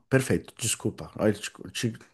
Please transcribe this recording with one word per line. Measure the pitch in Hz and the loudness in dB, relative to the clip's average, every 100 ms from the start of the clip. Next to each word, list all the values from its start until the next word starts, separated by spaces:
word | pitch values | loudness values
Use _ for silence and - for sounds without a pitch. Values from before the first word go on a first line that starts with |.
| - | 2
perfeito. | 131 127 90 - - | 2 4 0 -2 -6
Desculpa. | 110 - 110 - 80 - | -4 -2 -2 -4 -10 2
Olha, | 107 | 2
te, | 107 - - - | 2 -6 -12 -12
te, | - 117 113 - | -4 -4 -4 -16